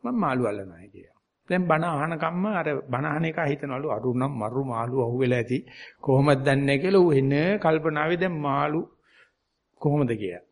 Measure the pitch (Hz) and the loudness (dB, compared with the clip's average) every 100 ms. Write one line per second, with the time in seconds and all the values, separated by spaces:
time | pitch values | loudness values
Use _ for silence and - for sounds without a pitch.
0 | 240 247 170 127 117 104 95 85 85 - | -4 -2 0 0 0 -2 -10 -16 -20 -20
1 | - _ _ _ _ 180 180 156 170 151 | -20 _ _ _ _ 0 2 2 2 -2
2 | 151 165 160 175 202 202 156 143 - 123 | -4 -2 -4 -2 -2 -2 -2 -4 -4 -4
3 | 151 151 160 160 156 143 143 131 147 107 | -2 -2 -2 -2 -2 -2 -4 -6 -4 -4
4 | 123 123 131 135 107 123 135 117 117 131 | -2 -2 -2 -4 -4 -4 -4 -4 -4 -2
5 | 117 123 131 123 117 123 - - - _ | -2 0 0 0 0 -4 -6 -20 -20 _
6 | - 135 143 139 135 139 139 139 180 196 | 2 4 6 4 4 2 2 0 2 4
7 | 175 143 135 139 165 202 175 160 160 151 | 6 4 4 2 2 2 2 2 0 -2
8 | 156 175 185 165 143 139 147 156 175 _ | 0 0 -2 -2 -2 0 0 -2 -6 _
9 | _ _ _ _ _ _ _ _ 151 147 | _ _ _ _ _ _ _ _ 0 2
10 | 135 113 101 87 _ | 0 -2 -6 -10 _